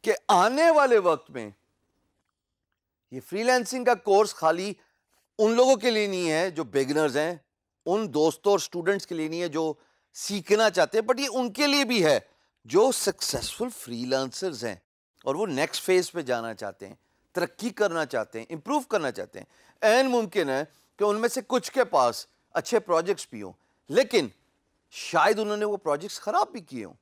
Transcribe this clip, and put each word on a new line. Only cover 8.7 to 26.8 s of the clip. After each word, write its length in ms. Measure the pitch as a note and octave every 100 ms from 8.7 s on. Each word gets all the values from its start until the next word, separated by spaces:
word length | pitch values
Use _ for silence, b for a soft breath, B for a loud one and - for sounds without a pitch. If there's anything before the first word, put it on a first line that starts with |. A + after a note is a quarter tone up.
| F3 E3+ G3 -
के 80 |
लिए 140 | E3+ D#3
नहीं 120 | E3
है 80 | F3
जो 320 | D3+ D#3+ D3 _ _ _
सीखना 560 | - - G3+ - G#3 A3
चाहते 280 | F3+ D#3 A3
हैं, 80 | G#3+
but 140 | B3+
ये 60 | C#4
उनके 400 | A3+ B3 G3+ D4
लिए 180 | C#4+
भी 180 | C4 A#3+
है 280 | D#3+ B2 - _ _ _ A2+
जो 260 | E3 C4
सक्सेसफुल 800 | A#3+ - F#3+ - C3 - - B3
फ्रीलांसर्स 920 | - - A#2+ B2 C3 C3+ - F#3+ C3
हैं 180 | A#2 F#2 _ _ _ _ -
और 100 | D3
वो 100 | G#3
नेक्स्ट 360 | C3+ C#3 -
फेज 280 | - F3+ F3
पे 120 | F3
जाना 320 | C3+ A#2+ A2+
चाहते 320 | A2 G#2 - G2
हैं, 120 | - _ _ _
तरक्की 360 | - F3 _ A3+
करना 340 | G3 G#3 E3
चाहते 360 | D3+ B2 G#2+ A2+
हैं, 60 | A2+
इम्प्रूव 320 | E3 F3+ D4
करना 280 | C4 G#3+ D3
चाहते 280 | G#2 F2+ F#2+
हैं। 80 | - b b b
ऐन 240 | A3 A#3 C4+
मुमकिन 440 | B3 A3 G#3 D3+
है 140 | C3 D#3 b b _
कि 60 |
उनमें 240 | G#3 G#3 A#3
से 140 | B3+
कुछ 260 | A#3 B3 -
के 160 | C4
पास 440 | A#3+ D3+ B2 A2+ - _ _
अच्छे 240 | - - A3+
प्रोजेक्ट्स 500 | - E3 E3+ F#3+ -
भी 80 | A2+
हों, 120 | G2 - _ _ _
लेकिन 420 | E3+ - A#3 B2+ _ _ _ _ _ _
शायद 480 | - - E3+ D#3+ G#3+
उन्होंने 260 | G#3 G#3
वो 120 | G#3 G3+
प्रोजेक्ट्स 420 | D#3+ D3 G3 -
ख़राब 320 | - C4 G#4+
भी 80 | B3+
किए 240 | E3 C3